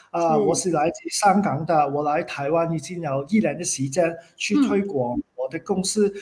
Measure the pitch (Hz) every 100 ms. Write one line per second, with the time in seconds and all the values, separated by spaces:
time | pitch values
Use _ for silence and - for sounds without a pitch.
0 | - 170 165 156 143 170 190 165 160 -
1 | - - 208 190 190 135 160 160 143 143
2 | 147 151 170 - 143 165 165 165 - 180
3 | 160 135 143 214 165 143 170 - 135 180
4 | 165 165 - - - 208 247 196 202 143
5 | 120 123 - - 170 160 - 185 185 214
6 | 202 196